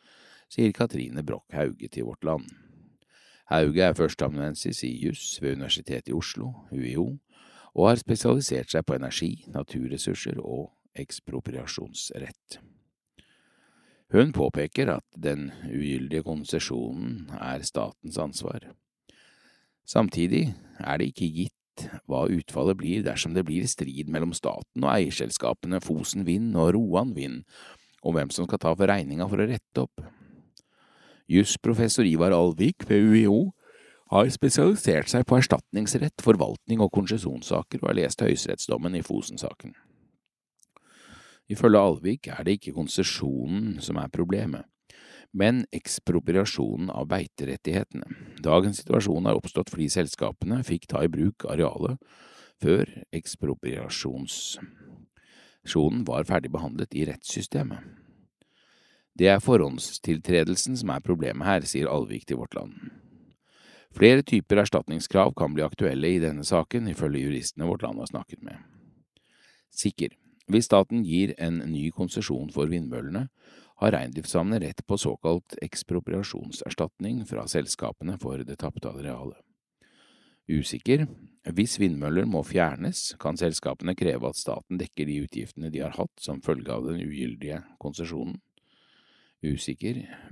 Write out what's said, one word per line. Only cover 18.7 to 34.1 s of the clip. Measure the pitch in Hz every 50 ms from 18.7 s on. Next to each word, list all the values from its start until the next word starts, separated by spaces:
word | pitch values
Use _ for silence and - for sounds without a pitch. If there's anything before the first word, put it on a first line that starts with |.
| - _ _ _ _ _ _ _ _ _ _ _ _ _ _ _ _ _ _ _ _ _ _
Samtidig | - - 113 113 95 - 85 85 92 110 - 170 135 92 - - - - -
er | - 69 71
det | - - -
ikke | - - 95 82
gitt | 78 82 90 - - _ _ _ _ - 80 - - - - -
hva | 69 65 73 -
utfallet | 92 82 73 - - 76 67 92 98 92
blir | 78 78 90 110 104
dersom | - - - - 80 82
det | 92 90
blir | 76 78 90 87 -
strid | - - 71 67 65 69 76 76
mellom | 80 78 82 87
staten | 87 - - - - - - - - -
og | - 71 -
eierselskapene | 107 87 69 - - 65 58 - - 60 60 - - - 87 92 92 -
Fosen | - 80 - - - - 98 95
Vind | 85 87 101 117 117 101
og | 85 80 85 92
Roan | 110 117 98 85 92 123 131 101
Vind, | 73 69 69 62 60 - _ - - - - - - _ _ _ _
om | - 80 82
hvem | 80 71 69
som | - - 90 87
skal | - 95 -
ta | 82
for | 82 92 98 95
regninga | 101 101 78 69 71 80 90 98
for | 104 98 104
å | 113
rette | 123 107 - _ - 65 -
opp. | - _ - - - - - - - - - _ _ _ _ _ _ _ _ _ _ _ _ _ - _ _ _ -
Jussprofessor | - 92 101 - - - - 113 117 107 117 110 - - 113 90
Ivar | 78 80 85 92
Alvik | 95 85 87 87 80 80 98 151 185 - - -
ved | 104 104 104
U | 110
I | 107 110 110 101
O | 101 113 185 190 - _ _ _ - - - - _ _ _
har | -